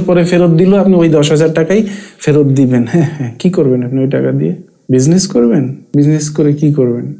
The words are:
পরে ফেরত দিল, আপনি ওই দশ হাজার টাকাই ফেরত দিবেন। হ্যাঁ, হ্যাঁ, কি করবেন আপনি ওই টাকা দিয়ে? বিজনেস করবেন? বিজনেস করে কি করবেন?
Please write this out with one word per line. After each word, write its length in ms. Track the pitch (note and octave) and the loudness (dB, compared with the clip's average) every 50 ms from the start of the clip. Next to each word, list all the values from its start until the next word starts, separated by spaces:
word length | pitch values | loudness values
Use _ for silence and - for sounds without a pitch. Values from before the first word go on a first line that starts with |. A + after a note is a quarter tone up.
| F3+ | 0
পরে 180 | - F3 F3+ E3+ | 0 0 0 0
ফেরত 260 | F3 F3+ F3 F3 E3+ | 0 2 2 2 2
দিল, 240 | E3 D#3+ F#3 F#3 G3+ | 2 4 4 4 2
আপনি 200 | G3+ G3 G3 F#3 | 2 2 2 2
ওই 140 | E3+ E3 D#3+ | 2 2 2
দশ 220 | D#3 D#3 D3+ D3+ | 2 2 2 2
হাজার 220 | D#3 D3+ D#3+ D#3 D#3 | 2 2 0 0 0
টাকাই 320 | E3 D#3+ D#3+ F#3+ A3 A3 - - - - - - - | 0 0 0 0 0 0 -2 -6 -12 -16 -20 -18 -6
ফেরত 260 | - D#3 C#3+ D3+ C#3+ | -2 0 2 2 2
দিবেন। 400 | C3+ C3+ C#3 C#3 B2 B2+ A#2+ A#2 A2+ | 2 2 2 2 2 2 0 0 0
হ্যাঁ, 180 | - E3+ D#3 C#3+ - - | 0 0 0 -2 -2 -6
হ্যাঁ, 160 | C3 A#2 A#2 - | -8 -10 -8 -4
কি 120 | - F#3 | -4 -2
করবেন 320 | F#3 F3+ D3+ C3 B2+ B2 B2 | 0 0 0 0 0 -2 -2
আপনি 180 | B2 C3+ C3+ | -4 -4 -2
ওই 100 | C3 C3+ | -2 -2
টাকা 220 | C3+ C3 C3+ C3 C3+ | -2 -2 -2 -2 -2
দিয়ে? 220 | C#3 D3+ E3 F#3 - - - _ _ _ - | -2 -2 -4 -4 -6 -12 -18 _ _ _ -2
বিজনেস 360 | C3 B2+ C3 D3+ E3+ F#3+ F#3 | 0 0 2 2 2 0 0
করবেন? 480 | - - A#3+ A#3+ A#3 G#3+ D#3 B2+ B2+ C3+ - - - - | -2 0 0 0 2 2 0 -2 -4 -6 -10 -10 -4 0
বিজনেস 340 | C#3+ C#3+ D3 D#3 D3+ D3+ - | 0 2 2 2 0 -2 -4
করে 220 | - - D3+ D3 C#3+ | -4 -2 0 0 0
কি 200 | D3 E3 D3 C#3+ | 0 0 0 0
করবেন? 420 | C#3+ B2+ A#2+ A#2+ A#2+ B2+ C#3 - - | 0 0 0 -2 -4 -6 -10 -12 -8